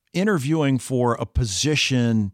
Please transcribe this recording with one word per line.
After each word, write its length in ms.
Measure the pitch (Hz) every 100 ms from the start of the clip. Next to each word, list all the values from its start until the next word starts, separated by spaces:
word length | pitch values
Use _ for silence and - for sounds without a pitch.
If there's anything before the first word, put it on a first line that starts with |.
| _
interviewing 640 | 175 208 185 131 160 139 131
for 360 | - 131 120 113
a 100 | 113
position 1080 | - 120 92 139 147 - 127 117 110 101